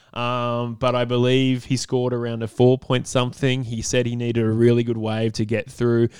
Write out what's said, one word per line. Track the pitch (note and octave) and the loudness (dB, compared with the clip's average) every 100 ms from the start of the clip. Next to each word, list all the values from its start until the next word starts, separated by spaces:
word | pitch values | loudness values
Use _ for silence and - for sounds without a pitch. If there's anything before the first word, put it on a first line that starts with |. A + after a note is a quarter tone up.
| _ | _
um, | - A#2+ B2 A#2+ A#2+ A#2+ A2+ | -6 -4 -2 -2 -2 -4 -2
but | B2+ | -2
I | B2 A#2+ | 0 0
believe | B2 B2 C3 C3 B2+ | 2 2 2 2 -2
he | - C3 | -2 -4
scored | - B2+ B2 | -2 -2 -2
around | B2 A#2 A#2 | -2 -4 -6
a | A2+ | -6
four | - B2 B2+ | 4 4 4
point | - B2+ A#2+ | 0 -2 0
something. | C3 B2 - C3+ C3 | -2 -2 -2 -2 -2
He | A#2 A#2 | -4 -6
said | - B2+ A#2+ | -2 0 0
he | A#2+ | -2
needed | A#2+ A#2 | -2 0
a | A2 | 0
really | A2 A#2+ A#2+ | 4 4 4
good | A#2 A2+ | 0 -4
wave | A2 A2 A2+ | -4 -2 -4
to | A2 A2 | -2 -4
get | A2 C3 | -4 -6
through | - A#2+ A#2 A#2 - | -4 0 2 2 -2